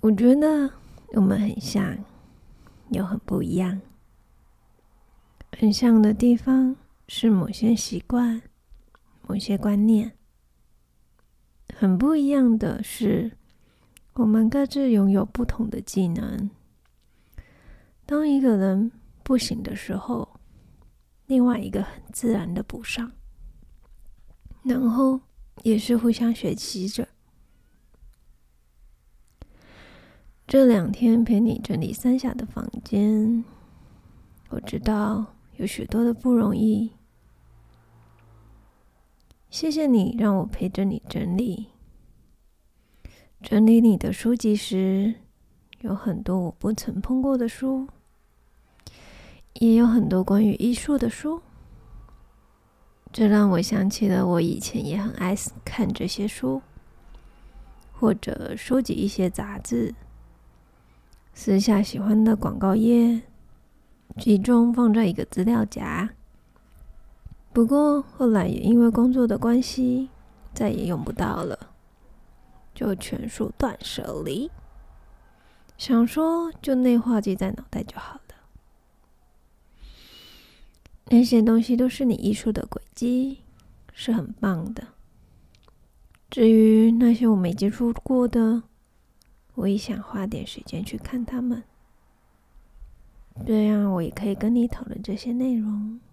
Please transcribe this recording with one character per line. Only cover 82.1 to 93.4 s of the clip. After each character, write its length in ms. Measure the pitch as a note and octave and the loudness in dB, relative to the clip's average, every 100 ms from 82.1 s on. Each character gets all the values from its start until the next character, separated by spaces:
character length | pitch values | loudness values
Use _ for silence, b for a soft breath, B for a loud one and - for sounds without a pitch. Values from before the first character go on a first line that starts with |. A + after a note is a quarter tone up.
| G#3+ | 0
艺 160 | G3+ | 0
术 220 | G#3+ - | -2 -2
的 120 | G#3 - | -4 -6
轨 140 | - - - | -12 -14 -6
迹， 440 | A#3+ B3 C4+ C4+ - _ - - - | -2 0 -2 -6 -16 _ -20 -20 -20
是 220 | - - | -12 -4
很 180 | A3+ C#3+ | -4 -4
棒 420 | - G3+ F3 F3+ | -6 -4 -4 -6
的。 140 | A3+ - _ - _ _ _ _ _ _ _ _ _ _ _ _ | -12 -16 _ -20 _ _ _ _ _ _ _ _ _ _ _ _
至 200 | - A3+ | 4 6
于 400 | A3 A3 A3 A3+ | 8 8 8 6
那 200 | A#3 A#3+ | 6 4
些 140 | A#3 A#3+ | 4 4
我 80 | G#3 | 2
没 180 | F3 | 0
接 160 | F3+ G3+ | 0 -2
触 220 | G#3 A#3 | 0 -4
过 340 | A#3 - B3+ B3 | -4 -2 0 2
的， 380 | A#3 A3+ A#3 - _ _ _ _ _ _ _ _ - | 2 2 0 -4 _ _ _ _ _ _ _ _ -6
我 120 | G3 | -4
也 100 | G3+ | -4
想 240 | - G3 | -4 -10
花 240 | G3+ G#3 G3 | -8 -8 -8
点 220 | A3 - | -8 -12
时 140 | - | -16
间 200 | - E3 | -12 -12
去 160 | F#3+ A3 | -10 -12
看 280 | - B3+ A#3 | -10 -8 -6
他 160 | B3+ | -6
们， 200 | B3 A#3+ A3+ _ _ _ _ _ _ _ _ - _ - - - - _ - - | -4 -6 -10 _ _ _ _ _ _ _ _ -20 _ -20 -20 -20 -20 _ -20 -14